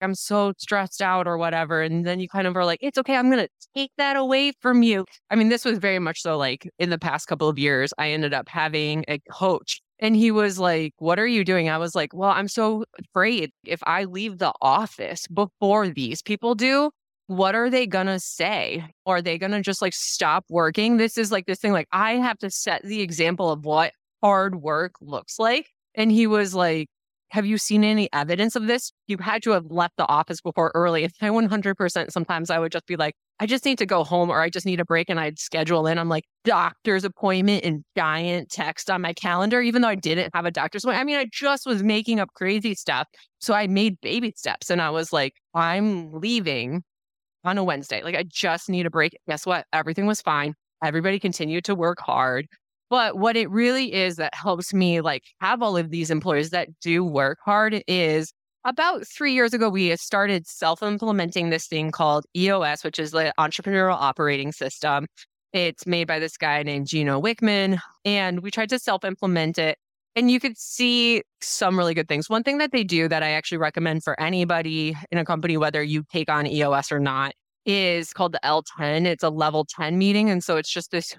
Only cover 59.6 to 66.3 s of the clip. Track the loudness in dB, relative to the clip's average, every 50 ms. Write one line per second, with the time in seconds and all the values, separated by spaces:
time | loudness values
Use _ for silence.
59.6 | 0 0 2 2 2 0 0 -2 -2 -2 0 0 2 2 0 -2 -4 -8 -8 -2
60.6 | 0 0 0 0 -2 -2 -2 -2 0 0 0 0 0 -2 -2 -2 0 0 -2 -2
61.6 | -4 -4 -4 -4 -4 -4 -2 0 2 2 2 0 -2 _ -2 0 2 2 2 2
62.6 | 0 -2 -2 -4 -6 -6 -4 -4 -4 -2 0 0 0 0 0 0 0 0 -2 -4
63.6 | -4 0 2 2 2 2 2 2 0 0 0 0 0 0 0 -2 -2 -6 -6 -6
64.6 | -8 -8 -6 -4 -2 0 0 -2 -2 -6 _ -18 -20 -20 _ _ _ _ -2 -2
65.6 | -2 -2 -4 -4 -4 -2 -2 -2 0 -2 -2 -2 -4 -6